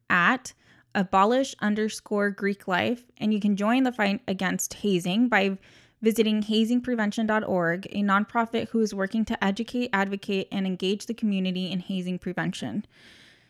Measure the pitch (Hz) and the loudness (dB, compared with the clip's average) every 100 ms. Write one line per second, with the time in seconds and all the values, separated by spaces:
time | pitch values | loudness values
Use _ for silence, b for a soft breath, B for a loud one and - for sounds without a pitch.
0 | - 185 175 254 - - b b b 202 | 0 2 4 2 -4 -18 b b b -4
1 | 185 190 202 247 269 - 208 208 214 - | 2 4 4 4 0 -2 -2 0 -2 -4
2 | - 208 202 196 202 202 - 180 208 240 | -4 -2 -2 0 -2 -2 -2 0 0 -4
3 | - - 214 214 208 196 208 247 254 240 | -8 -4 0 2 2 2 4 4 2 2
4 | 202 196 - 190 185 185 - - 208 185 | 0 0 -4 -2 -2 -2 -6 -4 0 0
5 | 175 202 247 214 196 190 b b b b | 2 2 4 4 2 -2 b b b b
6 | 220 226 220 214 208 220 220 247 247 233 | 0 4 2 2 0 2 2 0 0 -2
7 | 208 220 214 214 - 180 165 175 196 202 | -2 0 0 0 0 0 0 -2 -4 -2
8 | 202 196 208 233 226 233 226 226 214 196 | 2 2 2 -2 0 -2 -2 0 0 0
9 | 190 226 214 226 196 196 226 247 240 196 | -2 -2 -2 0 0 -2 -4 -4 -2 0
10 | 196 196 - 196 - 196 190 180 185 208 | -2 -4 -4 -4 -2 -4 -2 -2 -2 -2
11 | - 220 214 196 185 180 185 190 - 190 | -4 -4 0 0 0 -2 -4 -6 -4 -6
12 | 180 180 185 180 165 - 113 190 - b | -4 -6 -6 -4 -4 -4 -6 -8 -8 b
13 | b b b b b | b b b b b